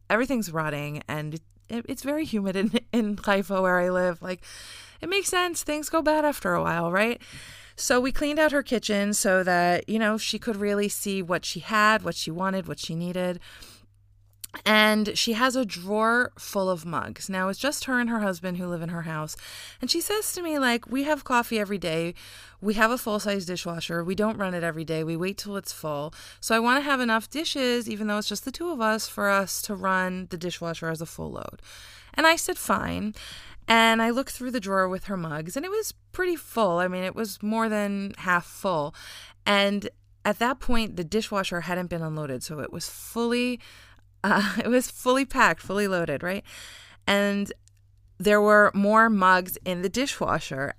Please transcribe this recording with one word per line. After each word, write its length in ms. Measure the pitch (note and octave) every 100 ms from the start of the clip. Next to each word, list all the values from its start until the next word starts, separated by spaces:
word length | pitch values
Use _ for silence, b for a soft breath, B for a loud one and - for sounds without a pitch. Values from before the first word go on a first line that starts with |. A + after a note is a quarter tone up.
| -
everything's 440 | G#3+ C4 B3 F3
rotting, 500 | D#3+ D3+ C#3+ D3 D3+ -
and 320 | D3+ D3+ D#3+ - - -
it, 160 | A#3 -
it's 140 | -
very 220 | C4+ D4+
humid 300 | D#4+ G#3+ G3
in, 160 | F#3+ G3+ A#3
<laughs> 80 | -
in 240 | A#3+ G#3 G3+
Haifa 440 | - G3 G3 F#3+
where 200 | F#3 F3+
I 100 | F3+
live. 320 | F3+ F3+ E3+
Like, 200 | F3+ F#3 B B B B B B
it 80 | E4
makes 200 | G4 -
sense. 360 | F4+ F4+ D#4+
Things 240 | - D4+ C#4+
go 140 | E4
bad 220 | D4+ D#4
after 300 | D4+ - F#3
a 80 | E3+
while, 300 | E3 E3 E3+
right? 280 | F#3+ A3+ - B B B B B B
So 240 | - B3
we 120 | C4
cleaned 260 | - D4 D4
out 140 | D#4
her 100 | C#4+
kitchen 500 | - A3+ - G3+ G3+
so 280 | G#3+ G#3 F#3
that, 460 | F3+ F3 F3 F3 -
you 100 | A3
know, 200 | G#3+ G#3+
she 200 | - G#3+
could 180 | A#3+ G3+
really 320 | G#3 G3+ G#3
see 340 | - G3+ G3
what 220 | F3 E3+
she 160 | - E3+
had, 420 | - G#3+ G#3+ G#3+
what 120 | F3+
she 160 | - D#3+
wanted, 380 | E3+ F#3+ F#3+ E3+
what 100 | D3
she 160 | -
needed. 460 | D#3+ F3 F3+ F3+ F3+ B B B B B _ _ _ _ _ - - G3+
And 500 | G#3+ G#3+ G#3+ G#3+ -
she 160 | A#3
has 240 | A3 C4 B3+
a 80 |
drawer 640 | G#3+ F3 F#3 G#3+ A3 A#3+ B3 -
full 300 | - G3+ F#3
of 160 | F3+
mugs. 460 | E3+ C#3+ - G#2 -
Now, 180 | F#3+ F#3+
it's 100 | G3
just 280 | C4+ - -
her 120 | B3
and 120 | A#3
her 100 | A#3
husband 380 | G3+ E3+ F#3 F3+
who 80 | F3+
live 160 | E3+
in 80 | E3+
her 120 | F3
house. 320 | E3 D#3 D#3 - B B B B
And 100 | B3+
she 120 | E4+
says 320 | - G#4+ G#4
to 80 | F4+
me, 160 | E4+ D4
like, 280 | B3+ A#3 -
"We 140 | C4
have 200 | C#4+ D4
coffee 340 | - A#3+ A#3 A3
every 200 | G3 G3+
day. 360 | F3 D#3+ E3+ - B B B B
We 140 | G3+
have 160 | G#3+ A3
a 80 | B3
full-size 480 | A3 G#3 G#3 G3 F3
dishwasher. 580 | F3 F3 E3 - E3+
We 100 | E3+
don't 220 | F#3+ G#3+ G#3+
run 160 | F#3+
it 100 | F3
every 220 | E3 D#3+
day. 200 | D#3 D#3+
We 120 | D#3+ E3
wait 220 | F#3 G3
till 180 | G#3 G3
it's 160 | -
full. 400 | - D#3 D3 D#3 B B B
So 160 | -
I 40 | A3+
wanna 240 | A#3 C4+
have 180 | C#4+ C4
enough 300 | A#3+ A3 -
dishes, 580 | C#4+ E4 C#4+ B3 A#3+ A3+
even 200 | G#3 G#3+
though 100 | G#3
it's 100 | G#3
just 160 | G3+
the 80 | C4
two 160 | - F4
of 120 | C#4
us, 260 | A3 A3 -
for 220 | - G3+
us 320 | G3 F#3+ -
to 120 | -
run 520 | F#3+ F#3+ F#3 F#3 F#3 F3+
the 80 | E3
dishwasher 540 | F3 - E3+ E3 E3
as 100 | D#3+
a 60 | D#3+
full 260 | - A2
load." 300 | - - - B B B B B
And 140 | B D#4+
I 100 | E4
said, 220 | - -
"Fine." 560 | - F#3+ F3 F3 G#3 - B B B B -
And 340 | A3+ A3+ A3+
I 80 | A3+
looked 220 | A#3+ C4+
through 180 | - B3+
the 100 | A#3+
drawer 280 | F#3+ F#3+ F#3
with 160 | F#3
her 120 | - F#3+
mugs, 400 | D#3+ D3+ D#3+ C#4
and 80 |
it 60 | F#4
was 240 | G#4+ G#4 - _
pretty 240 | - F4+ E4
full. 420 | - A#3 G3 E3+
I 100 | F3+
mean, 160 | F#3
it 100 | F#3
was 280 | - A3 -
more 260 | G#3 A3+ A3+
than 460 | G#3+ G3+ G3+ G3 -
half 260 | F3+ F3
full. 500 | - - G3 D#3+ D3 B B B B B -
And 420 | G3+ G3+ G3+ - - _ _
at 140 | G#3 G3+
that 200 | A#3+ C4+
point, 360 | - A#3 G#3+ F3
the 80 |
dishwasher 580 | D#3 G#3+ - G3+ F#3+ F3
hadn't 260 | E3 F3+ F3+
been 140 | E3+
unloaded, 400 | D#3+ D#3 D3 B2
so 180 | - D3+
it 120 | -
was 160 | E3+ -
fully, 720 | - - A3+ A#3 A#3+ B3 A#3+ B B B B - _
uh, 320 | G3 G#3+ G3+ F#3+
<laughs> 60 |
it 40 | A3+
was 220 | B3 -
fully 340 | - B3+ C4
packed, 360 | C#4 C4 G#3 E3
fully 280 | - G3 G3+
loaded, 340 | F3+ D#3 C3+
right? 220 | F3+ G3 - B B B B B -
And 460 | G3+ G3+ G3+ G3+ - - _ _ _ - -
there 220 | F#3 G#3
were 300 | G#3 G#3 G3+
more 340 | G3 G3+ A3 A3+
mugs 480 | G3+ F#3 F#3 F#3 -
in 180 | F#3 F3+
the 60 | F#3
dishwasher. 840 | A#3+ C#4 - D#3 D#3 - C3+ C#3